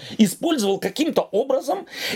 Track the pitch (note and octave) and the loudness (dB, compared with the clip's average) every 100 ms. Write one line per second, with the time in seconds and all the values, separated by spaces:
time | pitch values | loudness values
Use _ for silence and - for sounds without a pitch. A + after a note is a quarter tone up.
0 | - - G#3+ - D#4 D#4+ G3+ G3 G3 - | -4 4 4 4 0 0 2 0 -2 -2
1 | D#4+ G#3 D#3+ G3 C#4 C4 C4+ F#4+ E4+ - | 0 0 0 0 0 0 0 -4 -6 -10
2 | - | -6